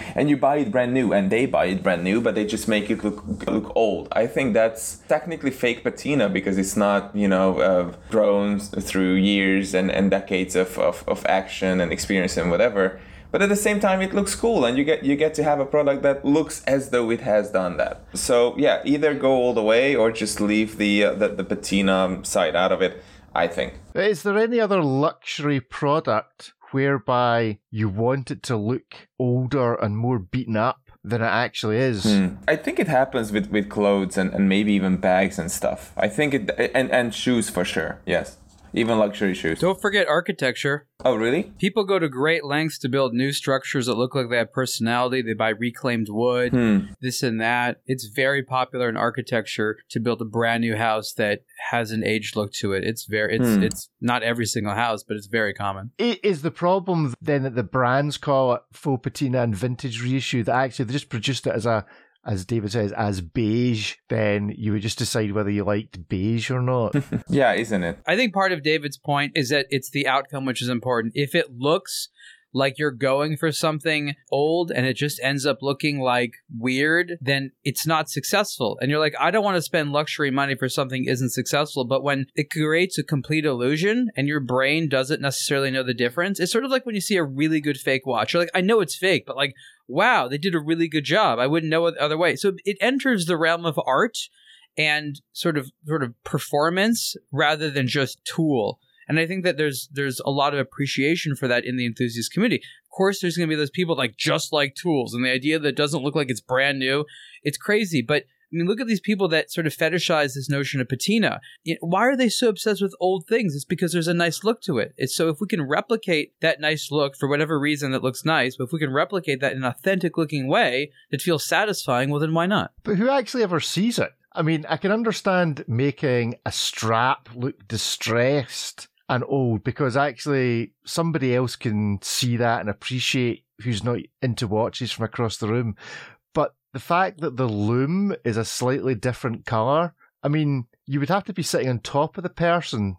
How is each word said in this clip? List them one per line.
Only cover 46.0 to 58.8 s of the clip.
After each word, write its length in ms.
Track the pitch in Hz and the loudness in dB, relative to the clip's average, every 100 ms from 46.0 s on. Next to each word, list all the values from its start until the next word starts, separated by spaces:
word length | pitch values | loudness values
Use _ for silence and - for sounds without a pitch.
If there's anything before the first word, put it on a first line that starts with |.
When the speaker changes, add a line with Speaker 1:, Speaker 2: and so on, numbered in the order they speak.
| 104 | -2
Speaker 3:
wood, 420 | 107 123 123 123 | 0 0 2 2
Speaker 1:
Hmm. 260 | 127 117 101 98 - | 2 4 2 0 -8
Speaker 3:
this 220 | 127 - | -6 -2
and 180 | 131 110 | -2 0
that. 400 | 113 120 123 - - | 0 0 0 -4 -6
It's 200 | 131 110 | -6 -4
very 360 | 104 135 139 | -2 0 0
popular 460 | 131 127 127 131 123 | -2 -2 -2 -2 -2
in 80 | 110 | 0
architecture 840 | 117 113 117 120 101 - 107 107 _ | -2 -2 -2 -4 -4 -2 -2 -2 _
to 100 | 127 | -4
build 200 | 113 113 | -2 -2
a 20 | |
brand 380 | 110 117 117 117 | -4 0 2 2
new 140 | 117 110 | 0 0
house 360 | 117 110 104 | 0 0 -4
that 300 | - 104 101 - - - | -2 0 0 -6 -14 -4
has 220 | 120 110 | -2 -2
an 120 | 110 | -2
aged 300 | 104 110 110 - | 0 -2 -2 -4
look 160 | 104 | -4
to 180 | - 104 | -4 -2
it. 120 | 95 | -2
It's 200 | 98 113 | -2 -6
very, 320 | - 107 107 113 | -4 -2 0 2
it's, 180 | 123 | 4
Speaker 1:
Hmm. 80 | 107 | 4
Speaker 3:
it's 280 | 98 - - _ | 2 -2 -12 _
not 220 | 120 120 | -2 0
every 240 | 113 120 110 | 0 -2 -2
single 280 | 120 104 | -2 -2
house, 280 | 101 120 107 | 0 0 -2
but 140 | - 107 | -4 -8
it's 100 | 101 | -4
very 280 | 113 107 | 0 0
common. 380 | 98 101 95 110 - | -2 -6 -6 -10 -2
Speaker 2:
It 200 | 233 202 | -2 0
is 180 | 208 170 | -2 0
the 80 | 156 | -4
problem 640 | - 175 190 185 170 147 117 | -2 0 0 0 0 0 -2
then 220 | 160 143 | -2 0
that 100 | 135 | 0
the 80 | 120 | -2
brands 540 | 101 127 123 135 147 139 | -2 0 2 2 0 -4
call 360 | - 135 131 | 0 2 2
it 80 | 120 - | 0 -4
faux 280 | - | -8